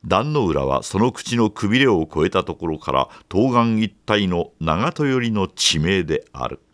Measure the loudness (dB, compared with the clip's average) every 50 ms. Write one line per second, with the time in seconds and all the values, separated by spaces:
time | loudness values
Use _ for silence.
0 | -2 2 0 2 2 0 -2 0 0 2 0 0 0 0 0 0 -2 -2 -2 0
1 | 0 0 0 -4 -8 -4 0 2 2 0 0 -2 -2 0 2 4 4 4 4 2
2 | 0 -2 0 0 0 2 2 0 -2 -2 -8 -8 -6 -6 -6 -6 -4 -2 0 0
3 | 0 -2 -6 -20 _ _ 0 0 2 2 2 2 2 2 2 0 -2 -2 _ _
4 | _ 0 0 0 2 0 0 -2 -4 -4 _ _ -2 -2 -2 0 -2 -4 -2 -2
5 | -2 0 0 0 -2 -2 -2 -2 -2 -4 _ -2 -2 0 0 0 0 2 2 0
6 | 0 0 -2 -4 -4 _ _ -8 -8 -8 -8 -10 _ _